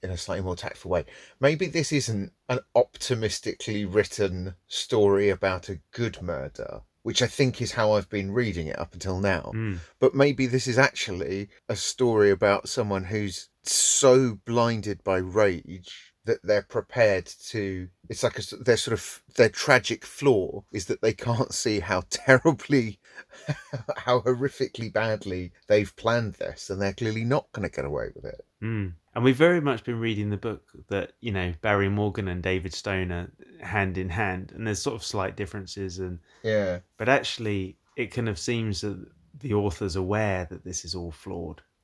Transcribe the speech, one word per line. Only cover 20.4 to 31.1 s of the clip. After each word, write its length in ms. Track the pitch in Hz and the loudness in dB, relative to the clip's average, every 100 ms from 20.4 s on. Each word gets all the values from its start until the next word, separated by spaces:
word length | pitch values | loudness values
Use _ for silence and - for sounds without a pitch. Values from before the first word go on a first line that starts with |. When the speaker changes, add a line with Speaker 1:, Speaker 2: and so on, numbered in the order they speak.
| 90 101 - | 2 -6 -10
Speaker 1:
is 140 | 104 - | -8 -6
that 160 | 110 | -2
they 100 | 110 | 0
can't 420 | 104 120 117 131 | 0 -2 -2 -2
see 280 | - 117 104 | -2 0 0
how 200 | 87 92 - | 0 -2 -2
<laughs> 40 | |
terribly, 880 | - - 127 165 139 - 143 113 104 _ - - - - | 0 6 6 6 2 2 2 0 -6 _ -20 -20 -12 -8
<laughs> 500 | - - 123 - - | -8 -8 -10 -8 -4
how 240 | - 123 | 2 2
horrifically 680 | 123 123 135 - 135 - 113 | 2 0 0 -2 -6 -6 -4
badly 600 | 107 110 107 101 92 90 - - | -2 0 -2 -4 -6 -6 -6 2
they've 280 | 104 101 - | 4 2 -2
planned 380 | 113 120 110 - | 0 2 0 -6
this, 340 | 50 - - | -8 -8 -8
and 120 | 98 | -2
they're 120 | 98 | -2
clearly 300 | 92 113 110 | -2 -4 -2
not 280 | 117 139 - | 0 0 -2
gonna 180 | - 87 | -6 -6
get 160 | - 69 | -4 -4
away 220 | 71 53 - | -4 -6 -10
with 100 | - | -14
it. 200 | - - - | -14 -18 -10
Speaker 2:
Mm. 320 | 110 110 95 85 _ 117 | -6 -4 -6 -8 _ 2
And 80 | |
we've 120 | 123 127 | 4 6
very 240 | 165 175 | 6 6
much 220 | 143 123 | 2 -2
been 160 | - 117 | -4 -4
reading 300 | 113 104 104 | -2 -2 -2
the 80 | 101 | -2
book 260 | 113 104 _ - - | -4 -8 _ -18 -6
that, 240 | 98 - | -4 -4